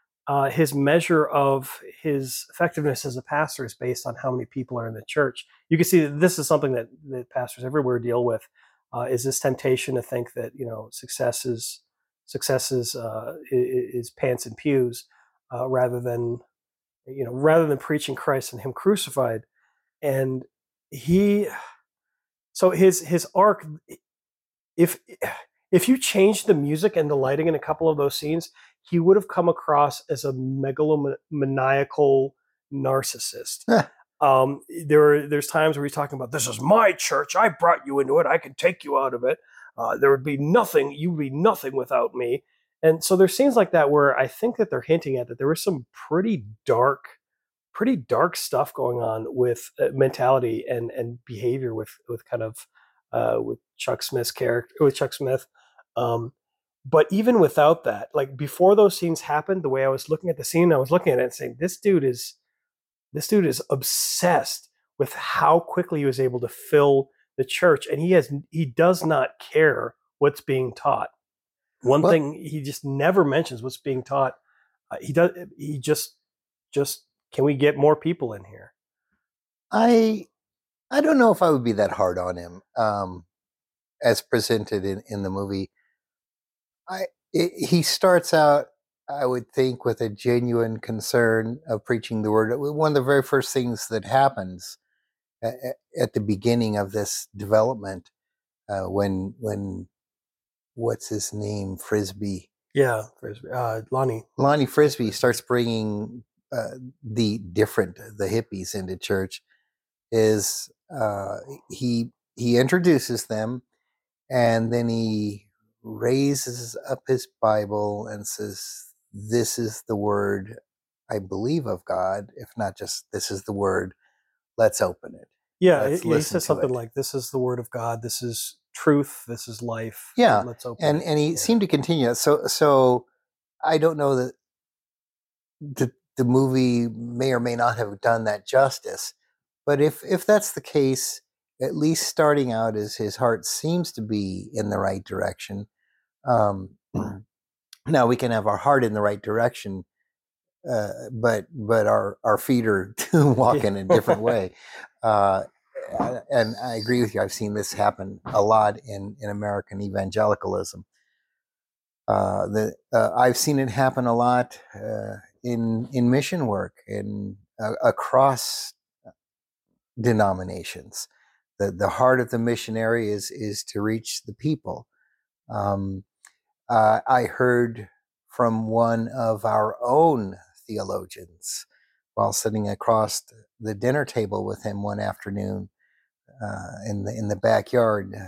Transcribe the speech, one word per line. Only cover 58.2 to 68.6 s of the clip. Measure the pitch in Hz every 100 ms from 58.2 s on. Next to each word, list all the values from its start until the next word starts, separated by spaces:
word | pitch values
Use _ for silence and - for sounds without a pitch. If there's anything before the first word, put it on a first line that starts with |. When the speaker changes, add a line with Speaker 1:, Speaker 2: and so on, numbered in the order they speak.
| 135 135
Speaker 1:
before | 147 - 185 202
those | 202 -
scenes | 175 160
happened, | - 151 151 190
the | 156
way | 131
I | 135
was | 135 -
looking | 156 180
at | 156
the | 135
scene, | 165 175
I | 151
was | 131
looking | 175 180
at | 127
it |
and | 127
saying, | - 131 120
"This | 175 -
dude | 208 185 139
is, | 120 - - _ _ _ _ _ _ _
this | 143 -
dude | 214 170
is | - -
obsessed | 131 - - - - 175 175 - - - _ _ -
with | 135
how | - - - 151 170
quickly | 170 - 180 160
he | 143
was | 127
able | 131 123
to | 117
fill | - - 151 143 139 135 _ _ -
the |
church." | 131 - 180 147 -
And | 139
he | 170
has, | 185 135 143 -
he | 160